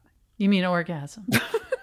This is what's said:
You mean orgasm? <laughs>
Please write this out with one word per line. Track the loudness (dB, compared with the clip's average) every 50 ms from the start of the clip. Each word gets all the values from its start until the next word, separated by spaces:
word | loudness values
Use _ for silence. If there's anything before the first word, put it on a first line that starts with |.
| _ _ _ _ _ _ _
You | 0 4
mean | 4 4 4 4
orgasm? | 2 0 0 0 -2 -6 -6 -8 -10 -12 -12 -4 -2
<laughs> | 0 0 0 -2 -4 -4 -4 -4 -8 -8